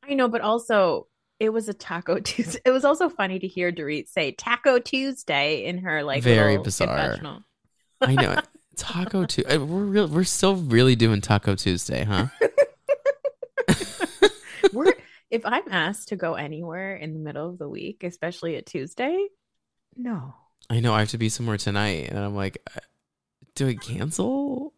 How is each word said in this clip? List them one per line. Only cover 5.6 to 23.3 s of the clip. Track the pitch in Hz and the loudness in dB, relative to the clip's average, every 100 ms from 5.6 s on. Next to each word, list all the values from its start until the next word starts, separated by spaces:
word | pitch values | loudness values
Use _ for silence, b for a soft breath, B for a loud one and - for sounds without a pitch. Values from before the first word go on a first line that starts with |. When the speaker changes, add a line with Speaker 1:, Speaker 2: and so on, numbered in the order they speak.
Speaker 1:
in | 104 180 | -2 -6
her, | 185 156 | -4 -2
like, | 147 139 | -2 0
Speaker 2:
Very | 123 113 107 | 6 6 6
Speaker 1:
little | 101 | 4
Speaker 2:
bizarre. | 92 101 - 67 | 0 -2 0 0
Speaker 1:
confessional. | 76 52 147 - - _ _ _ _ _ | -2 -4 -8 -14 -20 _ _ _ _ _
Speaker 2:
I | 262 | 2
know. | 131 - 92 - _ | 4 4 2 -4 _
Speaker 1:
<laughs> | _ - | _ -12
Speaker 2:
Taco | - 170 185 190 | -8 -6 -2 -2
Tu-, | 175 - - | 0 -2 0
uh, | 147 | 0
we're | 139 180 | 0 -2
real, | 202 202 185 | 0 2 2
we're | 151 | 2
still | 185 - 190 | 0 2 2
really | 190 160 117 127 | 2 4 6 6
doing | 123 113 104 | 6 4 4
Taco | - 104 - 98 | 4 2 2 0
Tuesday, | - 87 - 64 | 0 -2 -2 -2
huh? | 82 98 120 - | 0 0 0 0
<laughs> | 453 - 571 _ - 554 539 554 571 - - - - - 359 - 349 - 415 - B B 403 | 0 2 0 _ -4 -2 -2 -4 -6 -8 -12 -6 0 0 0 -6 -8 4 2 2 B B 2
Speaker 1:
We're, | 208 330 480 B B _ | 4 2 2 B B _
if | 226 | -4
I'm | 226 247 403 | 0 -2 -2
asked | 190 160 208 - | -2 -2 -4 -8
to | 202 | -6
go | 170 | -4
anywhere | 135 143 156 170 165 190 | -4 -6 -8 -10 -10 -10
in | 190 151 | -10 -10
the | 156 | -10
middle | 156 143 160 | -10 -8 -10
of | 180 | -10
the | 147 | -12
week, | - - 208 | -10 -12 -10
especially | 175 175 165 175 165 | -12 -8 -10 -6 -8
a | 151 | -8
Tuesday, | - - 139 - 254 359 403 _ _ _ _ _ _ - | -8 -10 -10 -6 -2 -2 -4 _ _ _ _ _ _ -12
no. | 247 208 131 - _ _ _ | -8 -6 -8 -14 _ _ _
Speaker 2:
I | 117 | 0
know. | 117 | 2
I | 107 | 2
have | 107 | 2
to | 117 | 0
be | 113 | -2
somewhere | - 117 104 | -2 -4 -2
tonight, | - 101 104 87 64 | -2 0 0 -2 -4
and | 98 | -6
I'm | 101 101 | -6 -4
like, | 98 - - - | -6 -6 -16 -16
uh, | _ _ _ _ _ | _ _ _ _ _